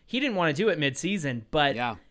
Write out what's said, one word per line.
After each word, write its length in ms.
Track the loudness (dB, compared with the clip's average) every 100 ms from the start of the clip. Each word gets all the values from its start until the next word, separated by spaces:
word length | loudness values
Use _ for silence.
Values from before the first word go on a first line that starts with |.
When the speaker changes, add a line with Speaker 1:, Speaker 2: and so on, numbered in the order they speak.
| -8
Speaker 1:
he 140 | -4
didn't 160 | -2 0
wanna 180 | 0
do 160 | 2 2
it 80 | 2
mid-season, 680 | 0 0 -2 -2 -4 -6 -2
but 260 | 2 2 2
Speaker 2:
Yeah. 200 | -4 -6 -12